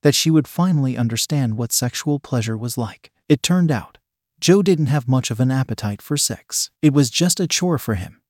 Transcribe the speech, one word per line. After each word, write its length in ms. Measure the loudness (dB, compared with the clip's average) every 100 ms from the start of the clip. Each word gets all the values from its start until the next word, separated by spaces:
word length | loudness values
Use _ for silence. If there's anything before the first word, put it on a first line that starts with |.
that 120 | 2
she 160 | 2 2
would 160 | 2 2
finally 500 | -2 0 2 0 0
understand 600 | -2 -2 -2 -2 -2 -2
what 160 | -4
sexual 480 | -2 -4 -4 -4 -4
pleasure 360 | -2 -4 -2 -4
was 220 | -6 -6
like. 320 | -6 -8 -20 _ _
It 140 | 0
turned 300 | 2 2 2
out, 260 | 0 -6 -20 _ _ _ _
Joe 240 | 4 4
didn't 240 | 4 2 2
have 220 | 0 2
much 240 | 0 0
of 80 | -2
an 100 | 0
appetite 500 | 0 -2 -4 -6 -8
for 160 | -6 -4
sex. 540 | -4 -6 _ -8 -8 _
It 120 | 2
was 180 | 4 2
just 300 | 2 0 0
a 80 | -2
chore 300 | -2 0 -2
for 180 | -2 -4
him 240 | -6 -16 _